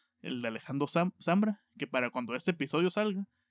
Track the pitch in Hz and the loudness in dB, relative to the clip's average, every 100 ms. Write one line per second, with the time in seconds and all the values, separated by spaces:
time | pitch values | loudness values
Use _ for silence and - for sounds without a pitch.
0 | _ _ 123 127 117 110 - 139 143 170 | _ _ -8 -4 -4 -6 -4 -2 2 2
1 | 180 - 165 190 214 202 _ - 139 131 | 0 -2 2 4 2 0 _ -10 -4 -2
2 | 120 127 117 123 - 170 135 151 180 214 | 0 -2 -4 -2 -2 0 0 2 2 2
3 | 214 190 196 _ _ | 0 -2 -6 _ _